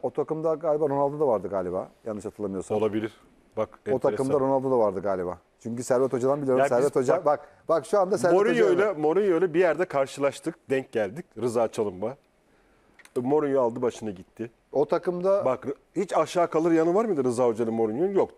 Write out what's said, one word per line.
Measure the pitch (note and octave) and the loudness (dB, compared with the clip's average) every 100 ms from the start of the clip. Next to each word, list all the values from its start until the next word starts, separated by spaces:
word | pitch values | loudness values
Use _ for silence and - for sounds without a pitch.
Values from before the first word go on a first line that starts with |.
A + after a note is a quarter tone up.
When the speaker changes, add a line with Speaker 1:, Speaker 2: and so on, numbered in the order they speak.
Speaker 1:
o | B2+ | -6
takımda | - C#3+ D#3+ D#3+ | -4 -4 -2 -2
galiba | D#3 D#3+ D3+ D3+ | -2 -2 0 0
Ronaldo | C#3 C#3+ D3+ | 0 0 0
da | D3+ | 0
vardı | G#2+ F2+ | 0 0
galiba. | G2 F2+ F2+ - _ A2+ | -4 -4 -6 -8 _ -10
Yanlış | G#2 | -8
hatırlamıyorsam. | G2+ - G#2 F#2+ F2 G#2+ | -10 -8 -6 -6 -4 -2
Speaker 2:
Olabilir. | G#2+ G#2+ G#2+ - _ _ _ - | 0 -2 -6 -10 _ _ _ -8
Bak, | G#2+ - - | -8 -8 -4
Speaker 1:
O | |
Speaker 2:
enteresan. | C3 C#3+ | 0 0
Speaker 1:
takımda | G#2+ C3+ C#3+ | 0 0 0
Ronaldo | C3+ C3+ C3 | 2 0 2
da | B2+ | 2
vardı | G#2+ F#2+ | 2 0
galiba. | G2 F#2+ F2+ F2 _ _ | -4 -4 -4 -8 _ _
Çünkü | A2+ A#2 | -10 -10
Servet | A#2+ B2+ C3 | -2 0 2
Hoca'dan | B2+ B2+ D3 | 0 0 0
biliyorum. | C3+ B2+ | 0 2
Speaker 2:
Ya | |
biz | C3+ B2 | 2 2
Speaker 1:
Servet | C#3 C#3+ | 2 0
Hoca, | B2+ - | 2 2
Speaker 2:
bak, | D3+ | 2
Speaker 1:
bak, | D3 - - - | 0 -4 -20 -2
bak | D#3+ C3+ | -2 2
şu | G#3 | 0
anda | F#3 G3+ | 2 2
Servet | F3 F3 | 4 4
Speaker 2:
Mourinho | G#3 A#3+ G#3 | 4 4 4
Speaker 1:
Hoca'ya | |
Speaker 2:
ile, | F3 G#3 D#3+ | 4 2 0
Mourinho | D3+ F3 G#3 E3 | 0 2 2 2
ile | F3+ | 2
bir | D#3 | 2
yerde | F3+ D3+ | 2 2
karşılaştık, | F3+ C#3 C3+ - C#3 - D#3+ - - | -2 -2 -2 0 -2 -2 -10 -10 -4
denk | C3+ C3 | -4 -2
geldik. | A#2 G2+ B2+ - - | -4 -4 -6 -16 -6
Rıza | A#2+ A#2 A2+ | -2 0 -2
Çalınbay. | - G#2 F2+ G#2+ C3+ _ _ _ _ _ _ _ _ - - | -2 -6 -4 -8 -10 _ _ _ _ _ _ _ _ -8 -4
Mourinho | B2 D3+ D3 C3+ | 0 2 2 2
aldı | A#2+ B2 | 2 0
başını | B2 - A2 | -2 -2 -10
gitti. | F#2 - - A2+ _ _ | -10 -16 -12 -12 _ _
Speaker 1:
O | C3 | -2
takımda | D3 E3+ F3 F3+ F#3 G3 | 0 0 -2 -2 0 0
Speaker 2:
Bak, | - B2+ - - _ - | 0 -2 -6 -10 _ -6
hiç | G3 - | -2 0
aşağı | D#3 F3+ E3 | 0 0 0
kalır | D#3+ E3+ | 2 2
yanı | E3 E3 | 4 4
var | F#3 | 2
mıydı | A#3 D#3+ | 0 0
Rıza | B2+ A#2 B2 | 0 2 0
Hoca'nın | A2 A2+ | 2 -2
Mourinho'nun? | A2+ A2+ A2+ F#3 | 0 0 0 0
Yok, | G3 B2 | 0 0